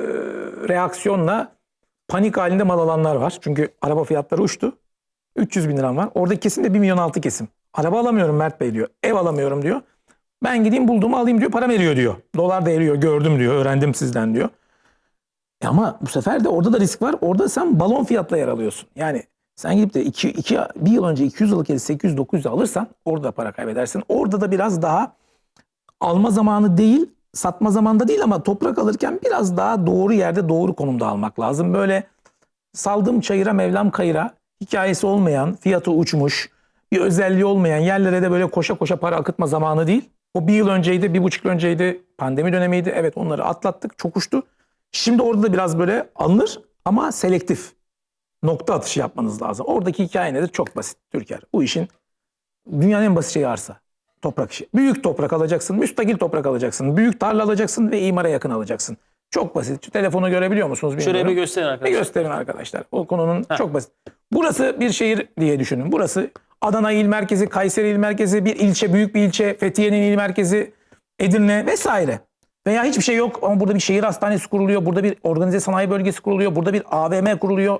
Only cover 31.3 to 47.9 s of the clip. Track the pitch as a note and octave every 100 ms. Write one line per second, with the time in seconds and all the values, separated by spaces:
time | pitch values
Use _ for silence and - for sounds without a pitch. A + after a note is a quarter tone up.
31.3 | - A2+ C#3+ F3 F#3+ G3 F#3+ - _ _
32.3 | _ _ _ _ - G3+ G#3 G#3 A#3+ -
33.3 | G3 F#3+ G3 F3+ F#3+ G#3 - F3 D#3 G#3
34.3 | - _ - G3 G#3 F#3+ F3 G3+ G3+ F3+
35.3 | C#3 D3 F3+ F#3+ F#3 F3+ D#3+ E3 D#3 C#3+
36.3 | - - _ _ _ - F#3+ F#3+ F3 F#3+
37.3 | F#3 G3+ G3+ E3+ D3+ E3+ G3 F#3+ F3+ F3+
38.3 | F3+ F3+ F3+ D#3+ F3 D3+ F3+ E3+ E3 -
39.3 | - D#3+ D#3 D#3 D#3 E3 A3+ - _ _
40.3 | F#3 E3 G#3+ G3+ F#3+ E3+ F#3 F#3+ F3 F3+
41.3 | - F#3+ F3+ E3+ E3+ F3+ F3+ _ - C3
42.3 | C3+ E3+ F3+ F3+ F3+ F3 - E3 - E3+
43.3 | D3 - F3 G3 - A3 - F3 F#3 -
44.3 | C4+ - _ _ _ _ - A3+ A#3+ A#3+
45.3 | G#3+ G#3+ F#3 F3+ E3 F3 A#3 - - D3+
46.3 | G3+ G#4+ - - _ E3+ A3 D#4+ - F#3
47.3 | F3+ F3+ E3 - _ _